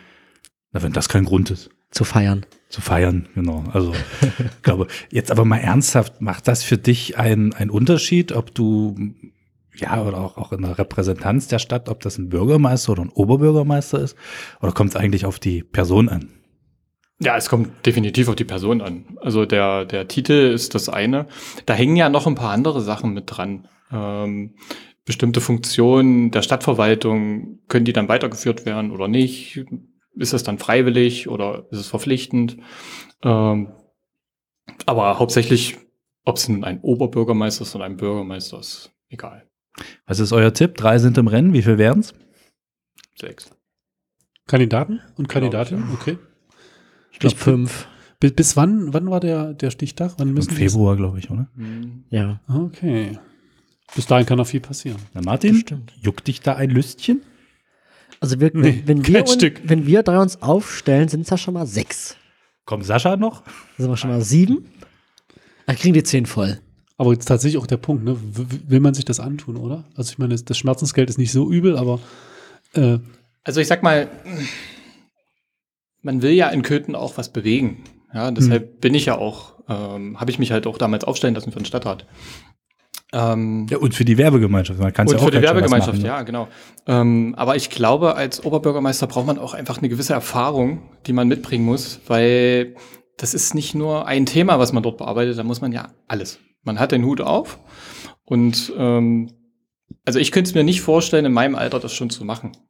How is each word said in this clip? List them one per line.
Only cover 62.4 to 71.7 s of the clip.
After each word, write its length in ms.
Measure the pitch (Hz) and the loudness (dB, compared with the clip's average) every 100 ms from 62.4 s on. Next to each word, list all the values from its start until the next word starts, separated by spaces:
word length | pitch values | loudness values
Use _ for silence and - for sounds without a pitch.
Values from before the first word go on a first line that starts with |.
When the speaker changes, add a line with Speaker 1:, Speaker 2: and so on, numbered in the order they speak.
| _ _ - | _ _ -10
Speaker 1:
Kommt 200 | 107 95 | -8 -2
Sascha 300 | 113 175 196 | 0 2 0
noch? 240 | 220 220 | -2 -4
Speaker 2:
Dann 100 | - - - - | -16 -20 -20 -6
sind 120 | 127 | -4
wir 80 | 123 | -2
schon 120 | 131 | -2
mal 100 | 120 | -2
sieben. 440 | 107 147 190 285 - - - _ _ _ _ _ _ _ - | 2 4 4 2 -4 -18 -20 _ _ _ _ _ _ _ -6
Dann 100 | 131 | 0
kriegen 180 | 180 | 4
die 100 | 160 | 4
zehn 220 | 143 135 113 | 4 0 -2
voll. 340 | - 98 95 - _ _ - | -2 -2 -4 -10 _ _ -2
Speaker 4:
Aber 160 | 123 | 2
jetzt 120 | 120 - | 2 2
tatsächlich 340 | 120 143 151 | 0 2 -2
auch 60 | 120 | -2
der 100 | 120 | -4
Punkt, 260 | - 143 | -2 -4
ne? 120 | 113 123 | -2 -4
W-, 220 | 107 104 123 | -6 -8 -8
w-, 100 | 135 147 | -10 0
will 120 | 131 | 4
man 120 | 143 | 4
sich 120 | 135 131 | 2 -2
das 140 | 123 | -6
antun, 360 | 127 147 120 120 | -6 -10 -10 -10
oder? 280 | 120 156 - - | -8 -10 -12 -10
Also 160 | 117 | -10
ich 60 | - | -4
meine, 160 | 123 117 | -2 -2
das 220 | 120 120 | -4 -4
Schmerzensgeld 520 | 131 131 143 - 131 | -2 -2 0 0 0
ist 80 | 135 | 0
nicht 140 | 117 | 0
so 180 | 127 147 | 2 2
übel, 260 | 175 185 | 2 2